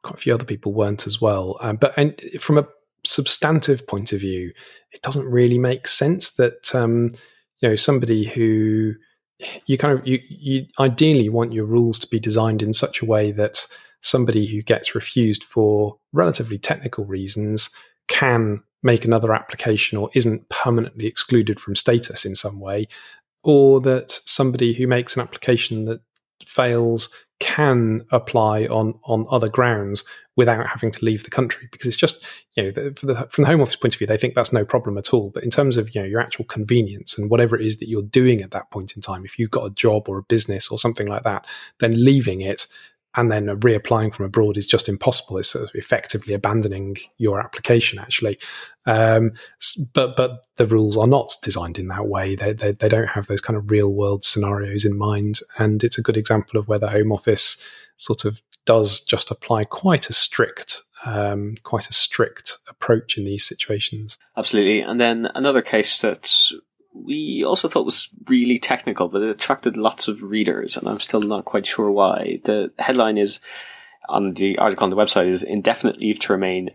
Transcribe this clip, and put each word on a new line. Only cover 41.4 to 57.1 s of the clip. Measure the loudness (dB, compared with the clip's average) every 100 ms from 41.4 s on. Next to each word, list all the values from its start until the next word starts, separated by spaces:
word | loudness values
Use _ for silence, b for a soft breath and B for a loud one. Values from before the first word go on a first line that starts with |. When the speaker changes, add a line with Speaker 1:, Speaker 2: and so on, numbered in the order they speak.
| -10 B B _
Speaker 1:
then | 0 4
leaving | 6 6 2 -4
it | -6 -6 -6 B B B _ -2
and | 0
then | 0 -2
reapplying | 2 2 2 2 0 0
from | -4 -2
abroad | 2 2 0
is | 0
just | 0 0
impossible. | 0 0 0 -2 -4
It's | -4
sort | -4
of | -8
effectively | -10 -4 -4 -2 -6 -4
abandoning | -2 0 0 0 -4 -8 -10 -14 _
your | -2 0
application, | -6 -8 2 4 4 -4
actually. | -6 -4 -4 -6 B B B B
Um, | -2 2 4 4 2 -2 B B
s-, | -2 0 -2
but, | 0 0 0
but | -2 -2 _ 0
the | 4
rules | 4 4 4
are | 4
not | 4 2 -6
designed | -4 -4 -6 -8
in | -8
that | -6 -4
way. | -4 -4 -4
They, | -4
they, | -2 -4
they | 0 2
don't | 2 0
have | -4 -4
those | -6
kind | -4 -4
of | 0
real | 2 2
world | 0 -2 0
scenarios | 0 2 0 -2 -4 -2
in | -2 0
mind. | -2 0 -2 -2 -6 0
And | 0 2
it's | 0 -2
a |
good | 0 0
example | 2 0 0 -4
of | 0
where | -2
the | 0
Home | 2 2